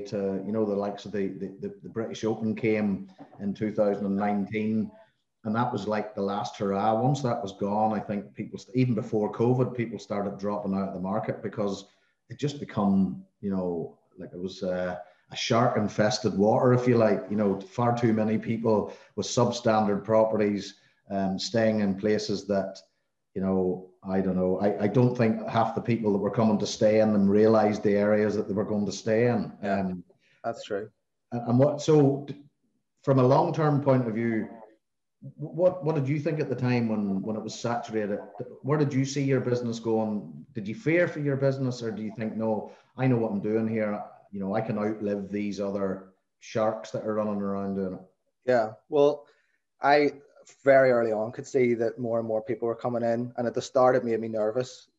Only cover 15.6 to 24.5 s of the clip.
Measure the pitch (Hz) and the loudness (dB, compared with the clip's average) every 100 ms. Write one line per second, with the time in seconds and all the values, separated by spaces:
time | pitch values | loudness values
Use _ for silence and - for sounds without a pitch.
15.6 | 123 113 101 - 95 - 104 92 104 131 | 2 2 -2 0 0 0 0 2 4 6
16.6 | 127 123 123 117 110 95 - 104 101 95 | 6 6 6 4 4 2 0 0 0 0
17.6 | - - 120 120 120 110 107 110 - 113 | -4 -2 0 2 2 2 2 0 -2 -2
18.6 | 113 107 87 - - - 98 - 117 - | 2 2 0 -8 -10 -8 -2 2 2 2
19.6 | 113 110 104 101 - 110 110 110 104 101 | 2 2 2 0 2 4 4 2 2 0
20.6 | - - _ _ - 98 95 92 - 117 | -4 -14 _ _ -6 -2 -2 -2 -2 2
21.6 | 110 107 101 95 107 107 - 95 - 98 | 2 2 0 4 4 4 2 -2 0 0
22.6 | 92 - - _ _ _ _ 98 95 95 | 0 -6 -20 _ _ _ _ -4 0 2
23.6 | 92 90 - _ 95 95 95 90 92 | 2 0 -6 _ -4 0 0 2 2